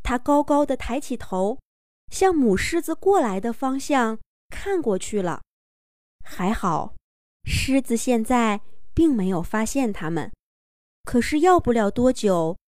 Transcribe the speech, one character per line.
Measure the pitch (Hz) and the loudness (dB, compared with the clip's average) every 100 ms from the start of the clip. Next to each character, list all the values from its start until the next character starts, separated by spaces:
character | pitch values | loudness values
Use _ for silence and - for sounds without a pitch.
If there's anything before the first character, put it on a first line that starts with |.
她 | - 247 | -2 -2
高 | - 294 | 2 2
高 | 285 294 285 | 4 2 2
的 | 262 | -2
抬 | - 247 | -4 -6
起 | - 240 | -4 -8
头， | - 185 190 262 _ _ _ _ - | -4 -2 -2 -2 _ _ _ _ -14
向 | - 381 | 2 2
母 | 330 240 190 | 4 4 2
狮 | - 330 | 0 -2
子 | 302 320 | -4 -2
过 | 381 403 | 2 4
来 | 247 190 | 2 -2
的 | 233 | -4
方 | 226 262 269 | -4 -4 -4
向 | - 269 226 220 - _ _ | 0 0 0 -4 -12 _ _
看 | - 403 381 | -10 -2 -2
过 | 254 185 | 0 -2
去 | - 208 | -2 -4
了。 | 180 143 - _ _ _ _ _ _ _ | -4 -6 -12 _ _ _ _ _ _ _
还 | - - 185 | -14 -4 -2
好， | 220 190 151 - - _ _ _ _ - | 0 -2 -2 -4 -12 _ _ _ _ -4
狮 | - - 269 | -2 2 0
子 | 254 226 | 2 -2
现 | - 233 | 0 0
在 | 220 247 226 208 - - - | 2 2 2 -2 -6 -12 -4
并 | - 330 | 2 4
没 | 240 185 | 4 0
有 | 180 | -2
发 | 170 214 220 | -2 -2 -2
现 | 277 240 | 0 -2
它 | 196 156 | -2 -4
们。 | 165 131 - _ _ _ _ _ _ | -4 -6 -12 _ _ _ _ _ _
可 | - 247 | -2 0
是 | - 302 | 2 2
要 | 349 349 | 6 4
不 | 240 | 4
了 | 233 202 | 2 0
多 | - 247 | 2 0
久 | 254 208 175 160 185 | 2 2 2 0 -4